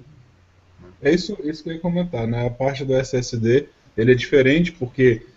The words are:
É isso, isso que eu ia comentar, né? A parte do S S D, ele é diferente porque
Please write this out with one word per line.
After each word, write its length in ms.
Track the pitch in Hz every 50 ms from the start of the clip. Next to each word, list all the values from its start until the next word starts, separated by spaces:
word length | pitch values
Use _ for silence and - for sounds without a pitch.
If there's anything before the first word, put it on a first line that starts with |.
| - 151 - _ _ _ _ _ _ _ _ _ _ _ _ _ 90 92 - _
É 120 | 135 143
isso, 260 | 165 175 - - 202 - -
isso 180 | 151 160 -
que 80 | - 165
eu 40 | 165
ia 60 | 165
comentar, 460 | - 175 170 175 175 175 - 117 113
né? 200 | 113 117 120 120
A 40 | 123
parte 340 | 120 - 131 135 139 131 139
do 100 | 131 131
S 220 | 131 131 - -
S 200 | 127 120 - -
D, 320 | 120 110 110 120 143 143 - _ _ _ _ _
ele 160 | - 117 123
é 20 | 127
diferente 560 | 120 - - - 139 127 127 143 165 175 175
porque 560 | - - 127 117 - - 131 123 113 107 - - _